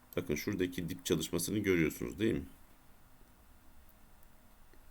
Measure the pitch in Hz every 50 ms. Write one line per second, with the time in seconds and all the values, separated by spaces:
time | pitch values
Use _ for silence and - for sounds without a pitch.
0 | - - - - 90 - 76 - - 104 101 87 92 90 - 92 87 80 - -
1 | - - 90 78 78 - 87 85 85 - 98 107 95 95 92 85 80 76 - -
2 | - 60 60 - 110 110 90 69 - - - - - - - - - - - -
3 | - - - - - - - - - - - - - - - - - - - -
4 | - - - - - - - - - - - - - - - - - -